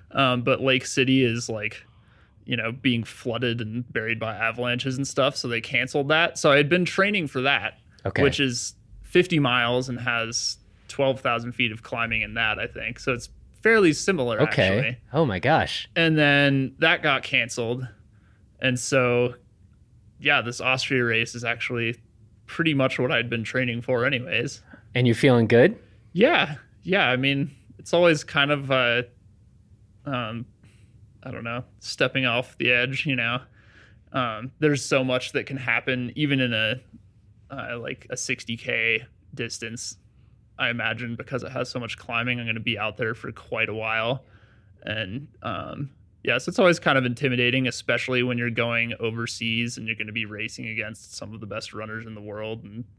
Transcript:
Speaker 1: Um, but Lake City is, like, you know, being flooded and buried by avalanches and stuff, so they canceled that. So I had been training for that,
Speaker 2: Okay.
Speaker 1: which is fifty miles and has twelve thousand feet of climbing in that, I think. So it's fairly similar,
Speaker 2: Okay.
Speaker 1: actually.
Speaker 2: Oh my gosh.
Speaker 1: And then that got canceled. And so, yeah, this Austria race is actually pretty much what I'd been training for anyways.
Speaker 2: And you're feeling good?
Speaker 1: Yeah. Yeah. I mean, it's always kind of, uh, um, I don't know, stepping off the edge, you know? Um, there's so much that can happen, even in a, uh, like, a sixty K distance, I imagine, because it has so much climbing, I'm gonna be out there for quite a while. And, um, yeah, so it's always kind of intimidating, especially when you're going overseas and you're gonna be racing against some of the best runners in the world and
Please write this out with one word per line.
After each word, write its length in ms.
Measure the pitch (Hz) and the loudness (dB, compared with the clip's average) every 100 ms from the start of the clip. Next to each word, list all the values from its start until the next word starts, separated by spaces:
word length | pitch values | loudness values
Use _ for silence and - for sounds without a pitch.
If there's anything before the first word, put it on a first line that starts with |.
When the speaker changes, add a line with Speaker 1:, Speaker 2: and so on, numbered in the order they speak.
| - | -4
Speaker 1:
Um, 300 | 139 135 123 | 2 2 2
but 180 | 123 127 | 2 2
Lake 240 | 135 131 - | 4 2 2
City 380 | - 131 131 | 2 4 4
is, 240 | 120 117 117 | 4 0 -4
like, 340 | 110 107 - - _ _ _ _ _ | -6 -8 -10 -20 _ _ _ _ _
you 120 | - 120 | -6 -4
know, 160 | 113 | -4
being 320 | 127 135 117 | -2 0 0
flooded 560 | 110 - 127 117 123 117 | -2 -8 -6 -2 -2 -2
and 300 | 107 117 120 | -4 -6 -6
buried 260 | 120 110 113 | -4 -4 -4
by 160 | 113 | -4
avalanches 640 | 101 113 120 123 123 131 131 | -4 -4 -2 -2 -2 -4 -4
and 100 | 139 | -4
stuff, 300 | - 135 147 | 0 0 0
so 100 | 127 | -4
they 120 | 117 | -4
canceled 480 | - 120 127 151 139 | -2 -2 0 -2 2
that. 300 | 156 170 - | 2 2 2
So 120 | 156 | 4
I 60 | 143 | 6
had 120 | 147 | 6
been 160 | 185 | 2
training 440 | 175 - 196 208 147 | 2 2 2 0 -2
for 140 | 131 | -2
that, 360 | 131 135 107 - _ _ | 0 0 -2 -10 _ _
Speaker 2:
Okay. 180 | - - | -4 2
Speaker 1:
which 180 | 139 135 | 2 2
is 340 | 135 123 - - - - | 0 -2 -8 -12 -20 -20
fifty 360 | - 180 175 160 | 0 2 4 4
miles 500 | 135 123 120 123 131 | 4 2 2 2 -2
and 120 | 120 | -4
has 580 | 120 117 113 117 - - _ _ - | -2 -2 -2 -4 -6 -8 _ _ -8
twelve 320 | - 135 127 | 0 0 2
thousand 320 | 127 117 120 | 0 -2 -2
feet 180 | 120 120 | -2 -2
of 100 | 110 | -2
climbing 400 | - 120 117 113 | -8 -4 -2 -4
in 120 | 104 | -4
that, 240 | 113 110 104 | -2 -2 -2
I 80 | 117 | -6
think. 320 | - 113 120 | -8 -10 -6
So 140 | - | -4
it's 160 | 120 - - - - | -4 -6 -20 -20 -2
fairly 300 | 220 226 180 | 4 6 6
similar, 480 | 147 - 180 120 110 | 4 0 0 0 2
Speaker 2:
Okay. 360 | 135 - 95 101 | 2 4 4 4
Speaker 1:
actually. 200 | 110 127 - | 0 -4 -4
Speaker 2:
Oh 140 | 143 151 | 0 0
my 140 | 92 | 2
gosh. 480 | 117 151 82 - - 175 | 2 2 2 -4 -4 2
Speaker 1:
And 200 | 165 156 | 4 4
then 600 | 147 143 143 135 135 - | 6 6 4 4 0 0
that 240 | 160 175 | 2 2
got 220 | 151 131 | 2 0
canceled. 600 | - 135 113 - 113 127 127 - - _ _ _ _ - | 0 0 0 -2 -2 -4 -6 -12 -20 _ _ _ _ -4
And 180 | 131 123 | -2 -2
so, 560 | - 135 123 123 123 120 _ _ - _ _ _ - - | 2 2 4 2 0 -2 _ _ -20 _ _ _ -20 -4
yeah, 200 | 135 139 | 0 0
this 200 | 113 123 | 0 -4
Austria 420 | 131 131 - 135 | -2 -2 0 0
race 300 | 120 113 117 | 2 0 -2
is 80 | 120 | -4
actually 540 | 117 117 - 123 117 120 _ _ - _ - | -6 -6 -4 -4 -4 -6 _ _ -20 _ -10
pretty 280 | - 160 | -2 0
much 260 | 139 131 - | 2 2 0
what 100 | 127 | 0
I'd 180 | 117 120 | 0 -2
been 140 | 117 | -4
training 400 | 107 127 123 117 | -4 -2 -2 -4
for 220 | 120 123 | -2 0
anyways. 580 | 127 127 - 110 139 - - - - | 0 0 -2 -2 -2 -8 -20 -20 -4
Speaker 2:
And 100 | 123 123 | 4 4
you're 80 | 117 | 6
feeling 320 | 139 120 110 | 6 6 8
good? 280 | 117 160 226 - - _ | 8 8 4 -12 -20 _
Speaker 1:
Yeah. 440 | 170 254 339 143 147 - _ | 2 4 4 0 -4 -16 _
Yeah. 240 | 170 190 135 | -2 2 2
I 60 | 127 | 2
mean, 340 | 135 139 139 - - - | 2 0 -2 -8 -20 -20
it's 160 | - | 0
always 300 | 170 175 151 | 4 6 4
kind 300 | - 147 143 | 0 0 2
of, 180 | 147 135 | 0 0
uh, 320 | 131 120 120 123 - - _ - _ _ - _ _ | 2 2 2 -2 -10 -20 _ -20 _ _ -20 _ _
um, 420 | 147 123 113 113 120 _ - _ - - - _ | -6 -4 -4 -8 -12 _ -20 _ -20 -20 -20 _
I 60 | 131 | -14
don't 120 | - | -10
know, 200 | 117 120 - _ | -8 -8 -10 _
stepping 440 | - - 131 135 | -8 -2 0 0
off 320 | 127 117 127 - | 0 0 -4 -2
the 120 | 123 | 2
edge, 320 | 123 127 135 | 4 2 -2
you 120 | 156 127 | -2 0
know? 240 | 117 123 - _ - - - - _ | 0 -2 -6 _ -20 -20 -20 -20 _
Um, 400 | - 123 107 131 - | -4 -4 -4 -10 0
there's 240 | 151 143 | 2 2
so 180 | - 139 | 2 0
much 300 | 127 127 - | 2 -2 -2
that 140 | 135 - | -4 -4
can 100 | 135 | -6
happen, 560 | 131 117 135 127 120 | -2 -2 0 -2 -4
even 260 | - 147 135 | -2 0 2
in 120 | 127 | 0
a, 240 | 110 110 123 - - _ _ _ _ - | 0 -2 -4 -10 -20 _ _ _ _ -16
uh, 280 | 135 117 120 | -12 -10 -8
like, 260 | 120 135 - | -8 -10 -10
a 60 | 127 | -8
sixty 400 | - 120 - 117 | -6 -6 -8 -8
K 480 | - 117 113 113 127 _ _ | -2 0 2 0 -4 _ _
distance, 600 | 135 117 - 113 117 - - _ _ _ _ _ - | -10 -8 -8 -10 -10 -12 -14 _ _ _ _ _ -4
I 120 | 127 | -2
imagine, 460 | 120 110 113 120 117 | -2 -4 -4 -8 -10
because 260 | - 127 | -8 -8
it 100 | - | -6
has 160 | 131 123 | -6 -6
so 100 | 127 | -8
much 200 | 117 - | -10 -12
climbing, 420 | - 117 123 123 | -6 -4 -2 -2
I'm 60 | 117 | -4
gonna 140 | 113 | -4
be 180 | 113 104 | -4 -4
out 180 | 107 107 | -4 -4
there 180 | 113 | -4
for 160 | 117 131 | -4 -10
quite 360 | 110 - 117 110 | -12 -6 -4 -2
a 60 | |
while. 500 | 110 110 113 117 139 - - _ _ _ - | -4 -4 -2 -2 -4 -8 -20 _ _ _ -14
And, 440 | - 107 95 117 147 - | -8 -6 -6 -10 -14 -12
um, 480 | 117 92 - - 143 _ _ _ | -8 -8 -8 -10 -10 _ _ _
yeah, 140 | - 120 | -2 -2
so 100 | 175 | -2
it's 100 | 185 | 4
always 200 | 185 165 | 4 4
kind 180 | 165 139 | 2 2
of 80 | |
intimidating, 640 | 123 120 139 123 123 127 127 | 2 -2 -2 2 2 2 -2
especially 540 | - - 120 - 127 | -4 -2 -2 0 0
when 160 | 123 120 | 0 -2
you're 120 | 120 | -2
going 440 | 117 117 117 117 - | -2 0 0 -2 -4
overseas 800 | 113 113 117 - 117 113 117 120 | -4 -4 -6 -6 -2 -2 -2 -6
and 100 | 113 | -8
you're 100 | 110 | -6
gonna 160 | 110 | -6
be 120 | 113 | -8
racing 420 | 104 104 110 - 120 | -8 -8 -10 -10 -10
against 460 | 110 107 113 - | -8 -10 -12 -16
some 200 | - 101 | -16 -14
of 60 | 113 | -12
the 60 | 107 | -10
best 280 | 107 - | -10 -10
runners 320 | 104 107 110 113 | -12 -10 -10 -12
in 80 | |
the 80 | 107 | -14
world 420 | 104 104 110 117 | -12 -10 -8 -10
and 200 | 101 107 113 | -12 -14 -14